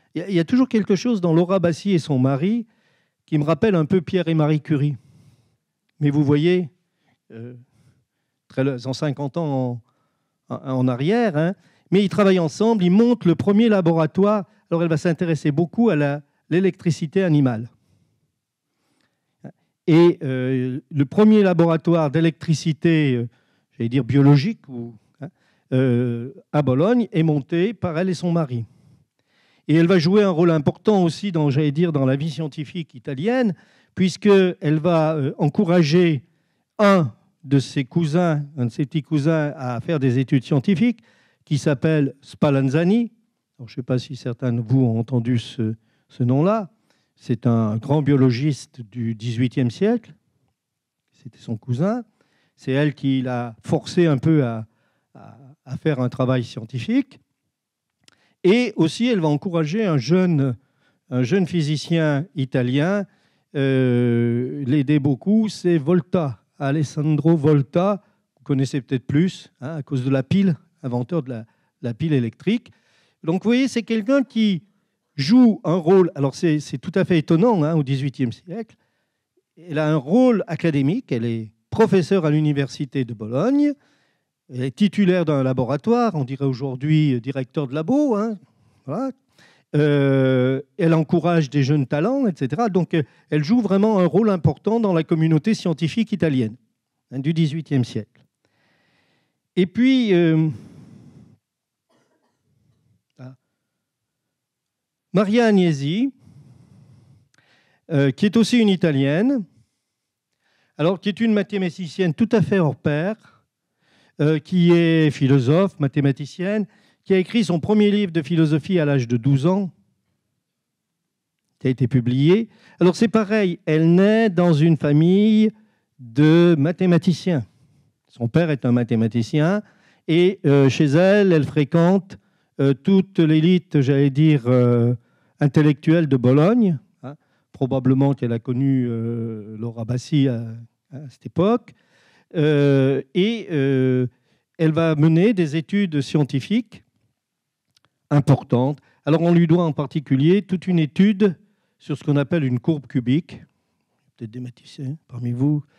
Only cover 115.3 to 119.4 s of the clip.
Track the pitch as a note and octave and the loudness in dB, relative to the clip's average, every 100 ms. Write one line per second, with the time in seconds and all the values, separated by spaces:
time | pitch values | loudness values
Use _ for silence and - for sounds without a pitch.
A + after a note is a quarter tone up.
115.3 | C#3 A#2+ E3 G3 - C#3 D3 C#3 C3 C#3+ | 4 4 2 2 -2 -4 0 0 -2 -8
116.3 | - F#3 G#3+ G3 _ _ _ - F#3+ F3 | -8 -4 -4 -6 _ _ _ 0 0 2
117.3 | A#3+ F3+ F3 - G#3+ G#3 G3+ G3 E3 C#3 | 0 0 -2 0 2 4 2 0 -4 -2
118.3 | E3+ D#3 D#3 - F3+ D3 C#3 A#2 A#2+ C3 | 0 2 0 0 0 2 0 0 -2 0
119.3 | C#3 | 0